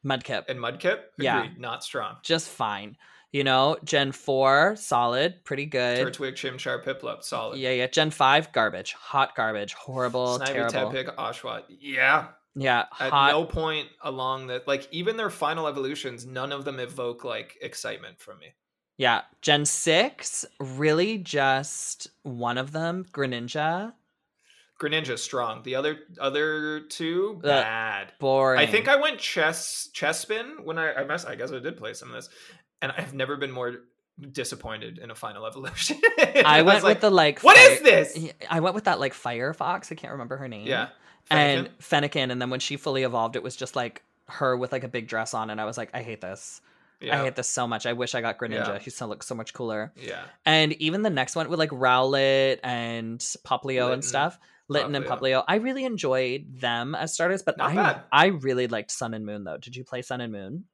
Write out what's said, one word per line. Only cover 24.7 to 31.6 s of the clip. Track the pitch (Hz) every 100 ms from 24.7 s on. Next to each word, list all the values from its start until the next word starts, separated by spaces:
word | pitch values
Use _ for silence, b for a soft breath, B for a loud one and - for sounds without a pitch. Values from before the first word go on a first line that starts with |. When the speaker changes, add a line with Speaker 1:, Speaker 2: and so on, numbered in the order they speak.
| _
Speaker 2:
Greninja, | 147 156 131 113
strong. | - 131 117 110
The | 117 127
other, | 147 151 - 175
other | 135 143 156 156 151 151
two, | 151 - 160 175 202 202
Speaker 1:
Uh, | 147
Speaker 2:
bad. | 139 113 113 113 101 98 _
Speaker 1:
boring. | 135 135 135 131
Speaker 2:
I | 151
think | 214 233
I | 277
went | 302 240
Chess-, | - - 156 165 - - -
Chespin | - 147 160 - 214 240 311
when | - 165
I, | 160
I | 131
mess-, | 139 165 170
I | 104
guess | 131
I | 135